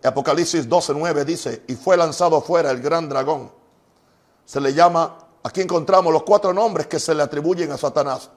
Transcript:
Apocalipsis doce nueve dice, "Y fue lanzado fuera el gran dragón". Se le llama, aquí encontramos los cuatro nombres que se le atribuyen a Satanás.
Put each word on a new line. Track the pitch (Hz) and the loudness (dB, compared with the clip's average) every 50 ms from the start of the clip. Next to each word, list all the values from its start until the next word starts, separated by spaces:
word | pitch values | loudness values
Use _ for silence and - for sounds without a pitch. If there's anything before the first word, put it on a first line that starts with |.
| - | -4
Apocalipsis | 110 110 143 127 156 147 165 170 165 - 160 127 113 | -2 -2 0 0 0 0 0 0 0 -2 -2 0 2
doce | 175 175 - - 143 | 0 2 2 0 -2
nueve | 147 165 175 156 147 139 | -2 -2 -2 -2 -2 -2
dice, | 156 170 165 - 131 110 - - | -2 -4 -6 -6 -8 -8 -8 -10
"Y | - 127 | -10 -12
fue | 120 - 190 185 | -6 0 2 4
lanzado | 175 170 156 139 - 175 170 160 147 | 4 4 2 0 0 2 2 2 2
fuera | - - 175 170 156 139 | 2 2 0 2 2 0
el | 131 123 | -2 -2
gran | 120 147 165 165 165 143 | -2 -2 -2 -2 -2 -4
dragón". | 135 131 135 143 156 139 120 - - _ _ _ _ _ _ _ _ _ _ _ _ _ _ _ _ _ _ | -4 -2 -2 -2 -2 -4 -6 -12 -20 _ _ _ _ _ _ _ _ _ _ _ _ _ _ _ _ _ _
Se | - - 139 | -10 -6 -2
le | 139 135 139 | -2 0 4
llama, | 160 170 175 170 165 165 - - - - _ _ _ - | 4 4 4 4 2 0 -2 -4 -12 -20 _ _ _ -12
aquí | 120 - 190 | -6 -4 -4
encontramos | 185 175 175 165 147 196 190 185 180 165 156 | -2 0 -2 -2 2 4 4 4 4 4 2
los | 160 - | 2 4
cuatro | 180 208 208 202 185 180 | 4 4 4 4 2 0
nombres | 196 226 220 185 156 147 | 0 0 0 -2 -4 -4
que | - 165 156 | -4 -6 -4
se | - - 160 | -2 -2 0
le | 151 | 0
atribuyen | 147 - 151 147 151 170 185 175 165 147 | -2 -2 -4 -2 -2 -2 -2 -2 -4 -6
a | 139 | -4
Satanás. | 123 151 147 - 151 139 139 131 127 - - _ | -4 -6 -2 0 -2 -2 -2 -4 -6 -8 -14 _